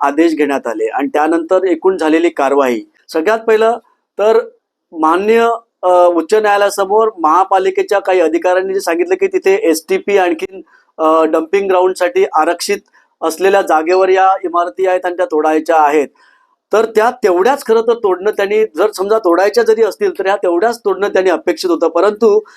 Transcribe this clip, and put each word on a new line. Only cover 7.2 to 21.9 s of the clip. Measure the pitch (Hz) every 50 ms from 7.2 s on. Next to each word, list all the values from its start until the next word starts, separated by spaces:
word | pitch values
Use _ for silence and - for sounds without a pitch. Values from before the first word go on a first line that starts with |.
| 160 151 160 180 190 185 196 190 190 190 185 196 190 - 202 196
काही | 190 202 185 185
अधिकाऱ्यांनी | 165 160 160 170 170 180 180 185 185 190 190
जे | 196
सांगितलं | 190 180 165 170 175 175 190
की | 190 196
तिथे | 190 190 180 - 190 190
एसटीपी | 196 - 165 156 156 - - 190 190 190 208 202
आणखीन, | 196 180 175 165 160 190 190 190 190 - _ _ _ _ _ _
अ, | - 160 156 160 160 160
डम्पिंग | 160 156 165 165 160 - 202 196 190
ग्राउंडसाठी | 185 180 185 185 185 - 180 175 180 185 190
आरक्षित | 185 - 160 160 165 175 175 - - 202 202 _ _ _ _ _ _ _ -
असलेल्या | 165 165 160 160 180 190 196 196
जागेवर | 185 175 165 156 160 165 185 185 190 185
या | 190 190 190 190 190 190 190
इमारती | 170 170 175 175 180 175 - 185
आहेत | 185 185 180 180
आणि | 180 180
त्या | 170 180
तोडायच्या | 175 156 151 151 156 156 160 156 - 165
आहेत, | 156 151 147 147 156 139 - _ _ _ _ _ _ _ _ _ _ _ - -
तर | 208 226
त्या | 220 220 208 214 240
तेवढ्याच | 240 - - 196 175 175 190 240 277 277 -
खरं | - 226 226
तर | 226 233 226
तोडणं | 233 226 196 185 180 190 214
त्यांनी, | 190 - 202 196 208 220 220 214 156
जर | 151 190 220
समजा | 208 - 190 202 220 220
तोडायच्या | 220 175 170 175 190 208 202 233 226
जरी | 220 220 220 226
असतील | 196 175 - 208 190 175 -
तर | 190
ह्या | 170 156
तेवढ्याच | 156 - 180 170 170 208 233 233 233
तोडणं | - 208 185 185 196
त्यांनी | 202 - 190 185 185
अपेक्षित | 170 165 - - 175 - - 180
होतं. | 170 160 170
परंतु | 160